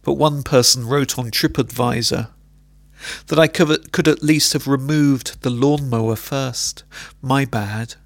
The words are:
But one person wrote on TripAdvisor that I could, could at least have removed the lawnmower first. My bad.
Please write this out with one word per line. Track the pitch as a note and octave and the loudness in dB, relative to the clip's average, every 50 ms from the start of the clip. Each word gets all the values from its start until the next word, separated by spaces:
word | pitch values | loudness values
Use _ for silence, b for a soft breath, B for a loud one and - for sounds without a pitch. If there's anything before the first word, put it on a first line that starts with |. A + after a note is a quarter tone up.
| _ | _
But | - C#3 | -2 0
one | C3+ D3 D#3 D3 C#3+ C3 | 2 2 2 2 -2 -4
person | - C#3+ C3 A#2+ - - B2+ A#2 | 2 2 4 4 4 2 0 0
wrote | A2+ C3 C#3+ C#3 - - | -2 0 0 0 0 -4
on | C3 B2+ A#2 | -6 -6 -4
TripAdvisor | A2 - - D#3 - - B2 - - - A#2+ A#2+ A#2+ A#2+ A2+ - C3+ C3+ A#2 - - _ _ _ _ _ _ _ _ _ _ _ B B B B B B B | -2 -2 -2 0 0 -2 -4 -4 -2 -2 -2 0 0 -2 -2 -2 -2 -4 -6 -8 -12 _ _ _ _ _ _ _ _ _ _ _ B B B B B B B
that | - D#3+ D3+ | 0 4 4
I | D#3+ | 4
could, | D3+ - - F3 D3+ D#3 - - - | 4 4 2 2 2 2 -2 -2 -4
could | - - D#3 | -2 2 4
at | D#3 D3+ - | 4 2 2
least | - D3 D#3 D3 - - - | 2 2 2 2 2 0 0
have | D3 - | -2 0
removed | C3 C#3 C3 C3 C#3 D3+ D3+ D3 C#3+ C#3 B2 - - - - | 0 -2 -2 0 0 2 4 4 4 2 2 -2 -10 -12 -6
the | - C3 | -4 -4
lawnmower | B2 A#2+ C3 C#3+ D3 D3 C#3+ C3 A#2+ A2+ A2+ A2 A2+ | 0 2 2 2 2 0 -2 -2 -2 0 0 0 -2
first. | G#2+ - - C#3+ C3+ C3+ C3 A#2+ - - - - - - B B B B B B _ | -4 -6 -6 -4 -4 -4 -4 -4 -6 -6 -8 -8 -10 -20 B B B B B B _
My | - B2+ C3 C#3 C3+ | -2 0 0 0 0
bad. | A#2+ - A2+ G#2 G2+ G#2+ A2 A2+ A2+ - _ _ | 0 -2 -4 -4 -4 -6 -8 -8 -10 -12 _ _